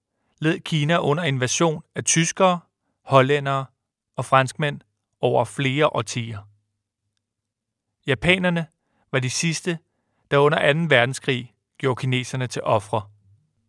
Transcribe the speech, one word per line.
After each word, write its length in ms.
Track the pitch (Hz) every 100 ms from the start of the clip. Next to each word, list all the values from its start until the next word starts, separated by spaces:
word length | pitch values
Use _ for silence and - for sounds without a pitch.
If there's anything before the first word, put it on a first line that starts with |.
| _ _ _ _
led 220 | 151 180
Kina 380 | - 160 147 170
under 240 | 139 151
invasion 600 | 165 135 123 - 170 151 -
af 100 | -
tyskere, 560 | - 160 165 - 190 175 - _ _ _
hollændere 640 | - 135 131 147 139 139 135 _ _ _ _ -
og 80 |
franskmænd 560 | 127 135 131 - 151 143 - _ _ _
over 240 | 127 127
flere 420 | 117 - 135 135 151
årtier. 540 | - 120 123 113 107 101 _ _ _ _ _ _ _ _ _ _ _ _ _ _ _ -
Japanerne 600 | 127 170 185 180 170 156 _ _ _ _
var 80 | 135
de 100 | 127
sidste, 480 | - 165 151 185 165 - _ _ _ _
der 80 | 143
under 200 | 147 156
anden 320 | 151 151 165
verdenskrig 640 | 131 123 131 - 123 123 _ _ _
gjorde 220 | 135 123
kineserne 460 | 131 127 120 131 123
til 160 | -
ofre. 400 | - 113 - 117 - _ _ _ _ _